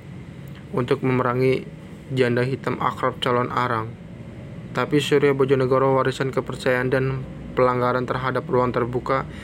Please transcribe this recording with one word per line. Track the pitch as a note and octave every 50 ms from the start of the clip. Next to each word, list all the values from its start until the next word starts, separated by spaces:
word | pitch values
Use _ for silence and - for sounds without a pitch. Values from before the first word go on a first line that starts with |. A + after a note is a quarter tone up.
| - - - - - - - - - - - - - - -
untuk | - B2+ A#2+ C#3 C3 -
memerangi | C3 B2+ B2 B2 B2 A#2+ B2+ C3 C3 C3 - - - - - - - - - - - C3+
janda | B2+ B2+ A#2+ A#2+ B2 B2
hitam | C3 C3+ B2+ - B2+ B2+ - -
akrab | B2+ A#2 - - C3 - - -
calon | C3+ B2 B2 B2 A#2+ B2
Arang. | B2+ B2 B2 A#2+ A2 A2 A2+ - - - - - - - - - - - - - - - - -
Tapi | - B2+ - D3 D3
Suryo | C3+ - D3+ C#3+ C#3+ C#3+ C#3 C3+
Bojonegoro | C3+ C3 C#3 C3 C3 B2 C3+ C3 C3+ C3+ C3+
warisan | C3 B2+ C3+ B2+ - C#3+ C3+ B2+
kepercayaan | C3 B2+ C3 - - - C3+ B2+ B2 B2+ B2+
dan | C3 C3 C3 C3+ C3+ C3 C3 - - - - - -
pelanggaran | - B2+ B2+ B2 B2 B2 B2 B2 B2+ B2+
terhadap | A#2+ B2+ B2+ C3 C3 B2+ B2+ B2+ -
ruang | C3+ B2 B2 B2 A#2+
terbuka | B2 B2 A#2+ B2 B2 A#2 - C3+ C3+ - - - -